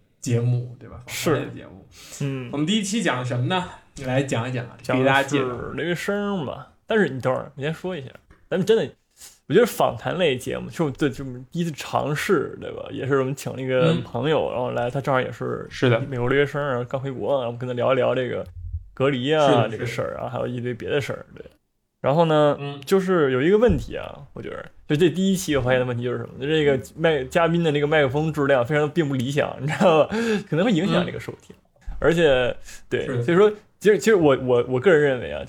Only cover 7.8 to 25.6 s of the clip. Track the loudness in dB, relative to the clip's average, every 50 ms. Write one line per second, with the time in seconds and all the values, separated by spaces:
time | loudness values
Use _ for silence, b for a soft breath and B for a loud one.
7.8 | -8 -8 -8 -8 -10 -14 -18 -20 _ _ -20 _ _ _ -2 0 2 4 4 2
8.8 | 2 -2 -6 _ _ _ B B B B B B B 2 4 4 4 4 4 0
9.8 | 0 0 0 -4 -6 -6 -2 0 0 0 0 0 -4 -6 -8 -8 -8 -8 -4 -4
10.8 | -4 -4 -2 -2 -2 -2 -2 -6 -10 -12 -12 -14 -16 -10 -6 -6 -4 -4 -6 -10
11.8 | -8 -4 -4 -2 -2 -2 -4 -4 -2 0 0 0 0 -2 -8 -10 -12 -12 -10 -10
12.8 | -12 -10 -8 -8 -2 0 0 2 2 0 -4 -6 -8 -8 -8 -6 -4 -2 2 4
13.8 | 4 4 4 2 -2 -4 -6 -4 0 0 2 2 0 0 -2 -2 -4 -2 -2 -2
14.8 | -2 -2 -4 -4 -2 0 0 0 0 -2 -6 -8 -6 -6 -6 -8 -8 -12 -4 0
15.8 | 2 4 4 2 0 -4 -4 -2 0 2 2 2 2 2 -2 -4 -4 -2 -2 -4
16.8 | -4 -4 -6 -6 -6 -8 -8 -6 -2 -2 -2 -2 -2 -4 -6 -6 -8 -6 -4 0
17.8 | 0 2 2 2 2 2 0 0 -2 -2 -4 -6 -8 -10 -12 -12 -10 -8 -8 -10
18.8 | -10 -12 -4 -2 0 0 0 0 0 0 2 4 6 6 6 4 4 2 -2 -6
19.8 | -6 -6 -4 -4 -6 -6 -6 -8 -8 -8 -6 -4 -4 -4 -6 -6 -6 -6 -6 -6
20.8 | -6 -4 -2 -2 -2 -4 -8 -10 -12 -16 -20 -20 -20 -20 -20 _ _ _ _ _
21.8 | _ _ _ _ -2 2 2 4 4 4 4 4 4 4 2 0 -4 -8 -10 -12
22.8 | -2 0 0 2 2 2 2 2 2 2 2 2 4 4 4 4 4 4 2 2
23.8 | -2 -6 -10 -10 -10 -12 -14 -16 -18 -16 -16 -14 -12 -12 -12 -12 -14 -16 -20 -16
24.8 | -4 -2 2 4 4 4 4 2 2 2 2 0 0 0 0 0